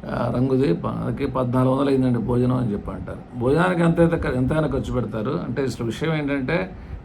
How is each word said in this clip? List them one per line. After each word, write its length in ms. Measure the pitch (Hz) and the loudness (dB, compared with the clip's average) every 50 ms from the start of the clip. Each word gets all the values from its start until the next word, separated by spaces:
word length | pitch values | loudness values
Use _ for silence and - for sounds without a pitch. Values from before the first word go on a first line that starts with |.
| - - | -8 -6
ఆ, 220 | - 127 123 120 127 | -4 -2 -2 0 0
రంగుది, 380 | 123 127 135 131 127 135 156 170 | 2 2 2 4 2 4 2 2
ప-, 120 | - - | 0 0
ಅದಕ್ಕೆ 400 | 117 117 113 113 123 123 - 135 | -4 -4 -2 -4 -4 -2 -2 -4
పద్నాలుగు 480 | 139 127 131 127 123 120 127 127 131 127 | -2 0 0 0 2 2 4 4 4 4
వందలు 160 | 135 143 139 | 2 2 2
అయిందండి 280 | 135 131 127 127 123 120 | 2 2 4 2 2 0
భోజనం 380 | - 123 123 120 127 123 127 | 0 0 2 2 2 2 2
అని 160 | 127 127 107 101 | 2 0 0 -2
చెప్పి 180 | 95 - 95 | -4 -6 -8
అంటారు. 480 | 95 92 90 - 95 - - - - 123 | -8 -8 -10 -10 -12 -14 -14 -14 -8 -2
భోజనానికి 420 | 120 127 139 160 175 185 180 170 | 2 2 4 4 4 2 2 4
ఎంత 200 | 170 165 160 165 | 4 4 6 6
అయితే 160 | 170 165 165 | 4 4 4
ఖ-, 180 | 156 - 156 131 | 0 -2 -2 0
ఎంతైనా 320 | 127 131 131 156 156 156 | 0 0 2 2 0 0
ఖర్చు 260 | 143 131 127 107 104 120 | 0 0 -2 -4 -2 -2
పెడతారు. 380 | 123 117 107 107 110 107 120 | -2 -2 -2 -4 -4 -4 -2
అంటే 320 | 156 170 170 - 123 143 139 | -2 -4 -4 -4 -4 -2 -2
అసలు 240 | 131 110 - 123 | -4 -4 -4 -4
విషయం 280 | 117 107 - 156 160 160 | -6 -4 -2 -2 -2 -2
ఏంటంటే 640 | 156 147 139 143 139 131 127 156 180 190 190 - - - - - - - | 0 0 -2 -2 -2 -2 0 0 -2 -2 -4 -8 -14 -12 -12 -12 -12 -10